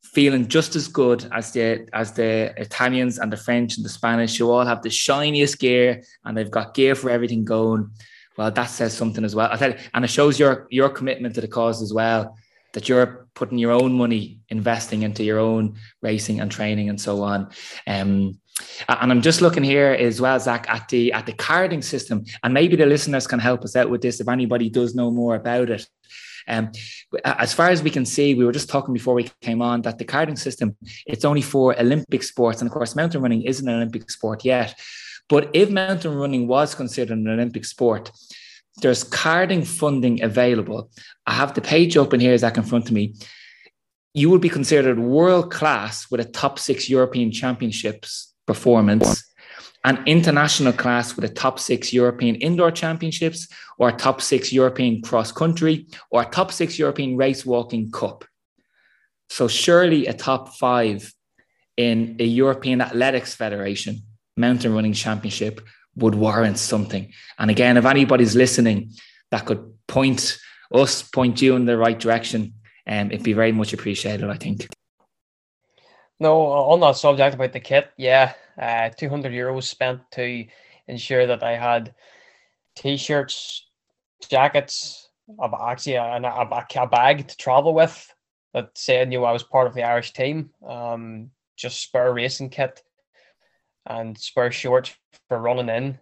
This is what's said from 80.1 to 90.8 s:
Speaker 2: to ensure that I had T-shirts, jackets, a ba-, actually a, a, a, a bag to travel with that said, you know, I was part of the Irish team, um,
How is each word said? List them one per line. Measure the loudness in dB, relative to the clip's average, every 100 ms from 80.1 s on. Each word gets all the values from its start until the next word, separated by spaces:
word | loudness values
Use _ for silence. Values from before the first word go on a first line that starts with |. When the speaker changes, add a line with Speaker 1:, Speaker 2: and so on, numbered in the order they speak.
Speaker 2:
to | -8 -6 -6 -12 _ _ _ -16
ensure | -14 -2 0 2
that | 0
I | -2 -2
had | 0 0 -2 _ _ _ _ _ _ _ _ -10
T-shirts, | -6 -6 -2 -4 -2 -10 -12 -16 _ _ _ _ _ _ -2
jackets, | 2 4 2 -2 -12 -12 -16 _ _ _ -10
a | -8
ba-, | -6 -8
actually | -8 -4
a, | -4
a, | -4 -4
a, | -6 -4 -4 -6 -6 -4
a | 0
bag | 4 4 2 -2
to | -10
travel | 0 2 2
with | 2 2 0 -20 _ _ _ _
that | -10 -10 -12
said, | -2 0 0
you | -2
know, |
I | -2
was | -2
part | -2 0 0
of |
the | -2
Irish | -2 -2 -4
team, | -6 -4 -4 -10 _
um, | -18 -12